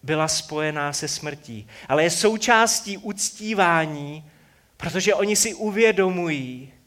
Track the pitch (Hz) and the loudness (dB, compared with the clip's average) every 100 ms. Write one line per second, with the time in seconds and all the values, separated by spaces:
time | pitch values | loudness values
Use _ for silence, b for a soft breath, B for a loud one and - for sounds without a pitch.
0 | 139 156 156 - - 151 151 151 147 147 | -2 -2 0 -2 -4 -4 -2 -2 -4 -4
1 | 151 - 151 143 - 110 101 B B 139 | -6 -6 -8 -12 -14 -16 -16 B B 2
2 | 165 170 220 220 240 226 226 - - 196 | 2 4 2 2 4 4 4 0 -4 -10
3 | 214 196 - - 214 214 180 165 160 147 | -8 -6 -6 -6 -4 2 4 4 0 -6
4 | 143 151 156 b b b b b 170 175 | -10 -12 -16 b b b b b -6 0
5 | 185 196 202 208 226 190 214 202 226 196 | 2 2 2 2 0 -2 -4 2 4 4
6 | 190 180 170 147 127 127 139 _ | 2 2 -2 -4 -6 -10 -16 _